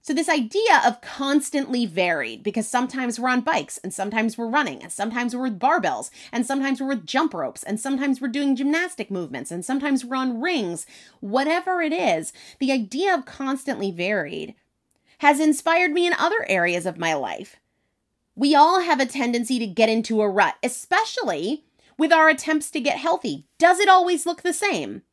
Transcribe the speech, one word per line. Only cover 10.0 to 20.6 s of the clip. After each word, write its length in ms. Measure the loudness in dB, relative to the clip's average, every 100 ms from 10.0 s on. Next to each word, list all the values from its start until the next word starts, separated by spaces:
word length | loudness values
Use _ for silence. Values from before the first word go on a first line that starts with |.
we're 100 | -2
on 260 | -4 -4 -2
rings, 460 | -2 -2 -2 -6 -10 -18 -20 _
whatever 640 | -2 0 2 0 0 -2
it 100 | 0
is, 400 | 0 0 0 -4 -14 -20 -4
the 100 | 0
idea 420 | 0 -2 -2 0
of 120 | 0
constantly 680 | -2 -8 -4 -4 -4 -4 -4
varied 640 | -4 -2 -2 -2 -8 -10 -14 _ _ _ _ _ _
has 220 | 4 6
inspired 500 | 4 2 2 2 2
me 160 | 2 0
in 60 |
other 340 | 2 0 0 0
areas 380 | 2 2 0 -4
of 120 | -4
my 140 | -2
life. 440 | -2 -4 -8 -12 -18 _ _ _ _ _ _ _ -2
We 180 | 4
all 280 | 8 8 6
have 180 | 2 2
a 60 | 2
tendency 520 | 0 0 0 0 -2
to 80 | -2
get 220 | 2 4
into 320 | 4 0 0
a 100 | 2
rut, 240 | 4 2 2